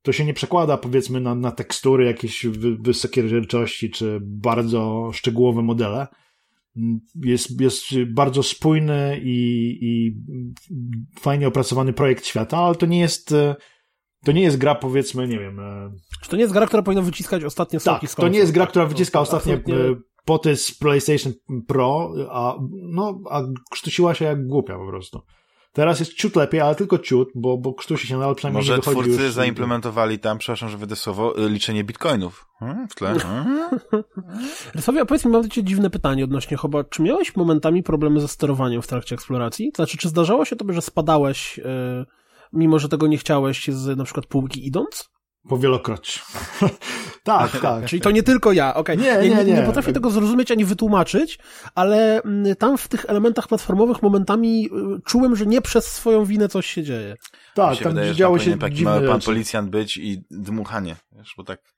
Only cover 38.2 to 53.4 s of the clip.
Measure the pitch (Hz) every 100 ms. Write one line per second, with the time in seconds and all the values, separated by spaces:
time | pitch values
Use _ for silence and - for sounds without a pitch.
38.2 | 147 - 143 135 127 117 - 123 - 120
39.2 | - 127 117 - 240 - 160 156 175 160
40.2 | 165 247 294 233 202 170 - - 160 156
41.2 | 139 135 - - 131 131 127 127 135 _
42.2 | _ _ _ 160 160 156 143 151 151 147
43.2 | - 143 135 131 - 131 135 135 127 -
44.2 | - 139 131 131 135 139 349 - - _
45.2 | _ _ - 127 135 127 - 107 - -
46.2 | - - - - 202 - - 123 226 -
47.2 | - 202 120 254 151 117 117 175 202 214
48.2 | 226 254 214 180 135 - 160 165 262 214
49.2 | 214 214 202 220 226 285 - 269 240 214
50.2 | 208 247 247 226 196 202 220 202 165 196
51.2 | 320 - - - - - 190 214 220 220
52.2 | 208 202 202 190 226 269 - 240 - 208
53.2 | 233 233